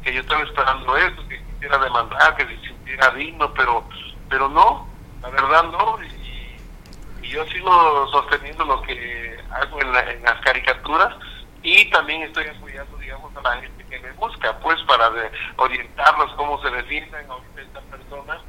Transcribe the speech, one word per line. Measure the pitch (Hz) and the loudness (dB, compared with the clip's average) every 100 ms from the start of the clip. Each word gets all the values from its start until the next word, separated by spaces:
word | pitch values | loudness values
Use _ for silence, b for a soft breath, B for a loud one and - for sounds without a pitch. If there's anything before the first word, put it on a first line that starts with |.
que | - | -2
yo | 127 | -4
estaba | - 151 | -2 -2
esperando | 147 - 131 113 127 139 | -2 0 0 2 0 2
eso, | 180 - - | 2 -2 -12
que | 131 - | -12 -12
quisiera | - 143 139 | -10 0 2
demandar, | 135 120 113 131 156 156 | 2 0 -2 4 4 4
que | 139 | -4
se | - - | -4 -14
sintiera | - - 135 131 | -14 -12 4 4
digno, | 123 156 165 143 | 4 -8 -2 -2
pero, | - 127 117 - - - - - | 2 2 2 -2 -14 -14 -14 -4
pero | 135 139 | 0 2
no, | 156 208 - - - - - | 8 6 6 -6 -16 -16 -14
la | 123 | -4
verdad | 135 135 160 | 0 6 6
no, | 165 170 220 226 | 4 2 0 0
y, | 170 - - - - - - - - - - - 123 | -8 -12 -12 -12 -14 -16 -18 -18 -18 -16 -14 -12 -8
y | |
yo | 139 156 | -6 -6
sigo | 180 185 180 165 143 139 | -4 6 8 8 4 4
sosteniendo | 143 139 160 143 156 | 2 2 -2 -2 -6
lo | 156 131 | -2 -2
que | - 123 120 120 117 113 - | -2 -8 -8 -10 -10 -12 -10
hago | 113 143 151 | -6 -4 -2
en | 131 | 2
la, | 123 117 | 2 0
en | 120 | 0
las | 120 117 | 0 2
caricaturas | 131 131 131 127 - 156 208 - B B - - | 2 2 0 -2 0 2 2 0 B B -18 -8
y | 165 175 - | 4 4 6
también | 170 151 160 | 4 2 -6
estoy | 156 160 151 | -6 -6 -6
apoyando, | 151 143 135 139 139 | -8 -14 -14 -14 -12
digamos, | 131 135 147 143 | -12 -14 -14 -4
a | |
la | 127 120 | -2 -2
gente | 143 - - | -6 -16 -16
que | 127 | -14
me | 127 | -14
busca, | 131 202 - 117 107 | -6 -6 -2 -4 -2
pues, | 151 160 - | -2 0 4
para | 123 113 | 4 4
de-, | 113 110 B B - | 2 -6 B B 0
orientarlos | 127 127 120 - 143 151 147 - | 0 0 -8 4 4 6 0 -2
cómo | 147 143 | -4 -2
se | 143 | -4
defiendan. | 123 117 151 - 151 143 | -6 -6 -8 -8 -16 -14
Ahorita | 127 123 139 | -16 -16 -20
esta | 135 139 | -18 -18
persona | 135 135 - 139 135 165 | -18 -20 -16 -16 -10 -12